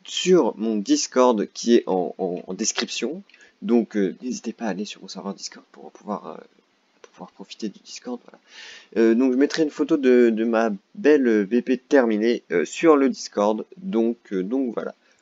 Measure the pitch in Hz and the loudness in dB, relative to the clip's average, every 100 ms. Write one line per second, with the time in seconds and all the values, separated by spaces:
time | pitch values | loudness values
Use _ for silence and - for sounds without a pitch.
0 | - - 180 180 110 - 113 107 98 147 | -10 -6 2 4 4 -2 -4 -4 0 -2
1 | - 127 123 107 - - 117 117 - 92 | 0 2 2 2 -2 -6 2 2 4 -4
2 | 85 - 92 87 - 95 107 - 110 - | -4 -6 -6 -6 -10 -8 -6 -6 -8 -6
3 | 117 180 - _ - _ 101 120 104 104 | -8 -8 -14 _ -20 _ 0 2 2 -2
4 | 92 - 127 101 113 - 233 90 208 - | -4 -4 -10 -8 -10 -8 -8 -8 -10 -12
5 | 190 - 95 92 - - _ 71 - - | -16 -14 -12 -12 -14 -16 _ -20 -20 -18
6 | 95 98 80 78 - _ _ _ _ _ | -12 -10 -10 -16 -18 _ _ _ _ _
7 | - _ 90 _ 98 - 107 - - - | -20 _ -20 _ -20 -12 -12 -12 -20 -18
8 | 247 247 _ - _ - - - _ 104 | -14 -14 _ -20 _ -20 -20 -20 _ 2
9 | 113 113 131 127 143 - 151 - 139 160 | 4 4 2 2 0 0 -4 -2 -2 2
10 | 127 123 120 110 117 110 113 101 _ 104 | 4 6 4 2 0 0 0 -2 _ -2
11 | 104 147 123 107 98 120 127 123 - 143 | 4 4 4 2 2 0 0 -4 2 2
12 | 117 107 113 117 - 85 - - 165 147 | 4 2 0 -2 -2 -2 -2 0 4 4
13 | 135 113 - 107 104 107 - - 95 110 | 4 -2 -8 -2 0 0 -6 -14 -4 0
14 | 113 117 - 95 95 131 127 104 - - | 0 -2 -6 -6 -4 -4 -4 -6 -8 -12
15 | _ _ | _ _